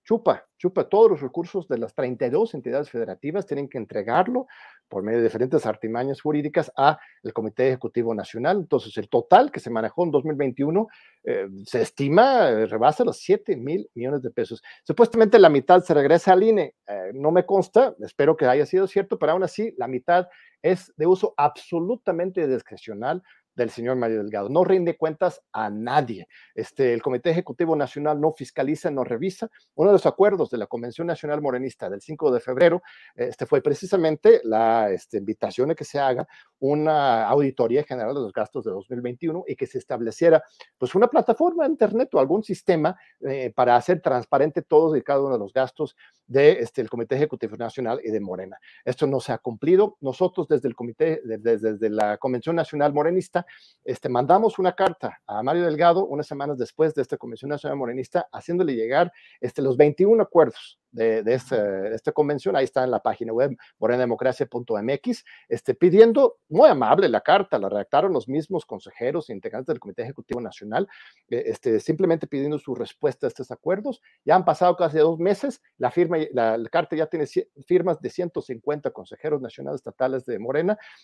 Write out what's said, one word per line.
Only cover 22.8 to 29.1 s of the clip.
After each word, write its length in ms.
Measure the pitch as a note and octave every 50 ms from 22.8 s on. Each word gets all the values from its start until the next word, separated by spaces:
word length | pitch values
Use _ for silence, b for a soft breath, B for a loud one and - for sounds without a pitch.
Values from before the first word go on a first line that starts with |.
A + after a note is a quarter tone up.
| - A2+ G#2 G2+ A2+ C3+ D#3+ F3+ b b b b b _ _
del 140 | - A#2+ A2
señor 260 | - - A#2 B2 C3
Mario 220 | B2+ A#2+ A2+ A2 A2
Delgado. 320 | G2+ G#2 G#2+ G2+ G2+ G#2
No 160 | C#3 E3+ F#3
rinde 320 | F#3 F#3+ F#3+ F3 E3+ D#3+ -
cuentas 440 | - D#3+ D#3 - F#3 F3 - - _ _ -
a 160 | G#2+ G#2+ G#2
nadie. 580 | G#2 G#2+ A2+ A#2+ C3 D3+ C#3 A#2 A2 F2+ - b b b b b b
Este, 400 | - A2 - - - C3+ B2 A#2+
el 80 | A2+
Comité 280 | - C#3+ B2+ A#2+ - F3
Ejecutivo 440 | D#3+ F3 F3+ - B2+ - F3 E3 D#3+
Nacional 460 | D3 C#3 B2 - D3 D3 D3+ D3+ D3
no 140 | D3 D#3 D#3
fiscaliza, 580 | - C3+ - - - C3+ C#3 D3+ - - E3+
no 140 | C#3+ C3+ B2
revisa. 440 | -